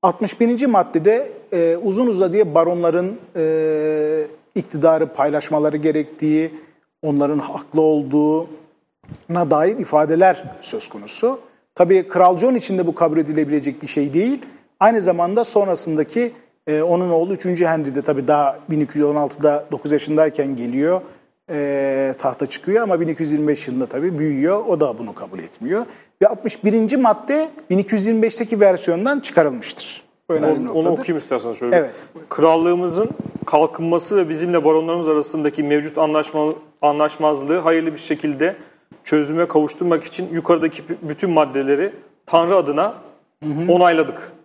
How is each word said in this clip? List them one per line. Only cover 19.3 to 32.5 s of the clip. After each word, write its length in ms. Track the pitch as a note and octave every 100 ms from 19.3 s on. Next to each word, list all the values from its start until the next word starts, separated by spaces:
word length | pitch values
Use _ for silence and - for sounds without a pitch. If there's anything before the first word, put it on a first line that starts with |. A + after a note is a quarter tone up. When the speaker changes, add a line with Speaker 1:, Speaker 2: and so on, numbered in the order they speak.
| - D3 D3 D3
Speaker 1:
dokuz 200 | C#3+ D3+
yaşındayken 640 | D3 C#3+ D3+ D#3 D3+ C#3 C3
geliyor, 460 | A#2+ B2+ D3+ F3+ - - _ _ _
e, 640 | D#3 C#3+ C#3 C#3 C3+ C3+ C3
tahta 280 | C3 B2+ C#3
çıkıyor 380 | - - G#3
ama 160 | A3+ F3
bin 80 | E3
iki 140 | D3+
yüz 80 | D#3+
yirmi 160 | D3+ D3+
beş 200 | C#3+ -
yılında 180 | B2 B2
tabii 340 | C3 E3 E3
büyüyor. 460 | D#3 C#3 D3+ G3+ -
O 140 | E3+
da 180 | D3 A2
bunu 180 | A2 G2
kabul 240 | G2 F#2
etmiyor. 460 | E2+ - A#2+ G3 A#3+ - _ _
Ve 60 | G3
altmış 360 | A3 A3+ -
birinci 340 | G3+ A3 A3 C4+
madde 520 | B3 G#3+ - D4 D#4 - -
bin 80 | F#3+
iki 180 | G3 G#3+
yüz 120 | G3
yirmi 140 | A3+
beşteki 380 | A3 G#3+ A3+ A3
versiyondan 600 | G3+ F3+ - E3+ A3+ C#4+
çıkarılmıştır. 840 | - - D3+ B2 - - - - _ _ _
Bu 40 |
önemli 180 | D#3+ D3+ D3
Speaker 2:
Onu, 120 | B2
onu 60 | D#3
Speaker 1:
noktadır. 220 | E3 F3
Speaker 2:
okuyayım 160 | - D#3+
istersen 360 | - B2+ A2+
şöyle. 220 | A2 A#2+ D3+
Speaker 1:
Evet. 180 | C#3 - - - D#3
Speaker 2:
"Krallığımızın 800 | - D#3